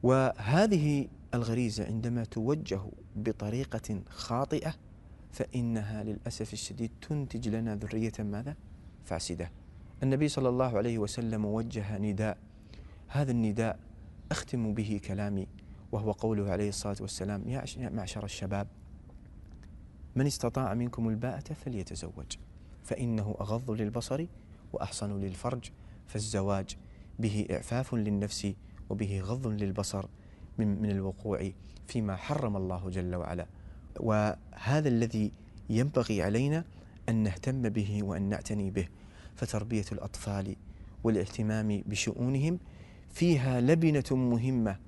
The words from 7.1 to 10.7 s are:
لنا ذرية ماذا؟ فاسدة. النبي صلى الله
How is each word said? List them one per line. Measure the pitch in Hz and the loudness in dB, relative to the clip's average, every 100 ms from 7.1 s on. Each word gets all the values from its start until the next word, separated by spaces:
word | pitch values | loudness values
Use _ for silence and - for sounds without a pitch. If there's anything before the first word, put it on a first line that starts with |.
| 151 135 113 117 | -2 -2 -2 -2
لنا | 113 113 104 | 0 0 -2
ذرية | 107 110 110 - | -2 0 0 -2
ماذا؟ | 107 104 131 156 - - - - | -4 -4 -6 -10 -14 -18 -18 -18
فاسدة. | - 80 - 87 85 - - - - - | -6 -4 -2 -4 -6 -8 -18 -18 -18 0
النبي | 131 139 151 | 2 4 4
صلى | 143 131 | 4 4
الله | 123 131 | 4 4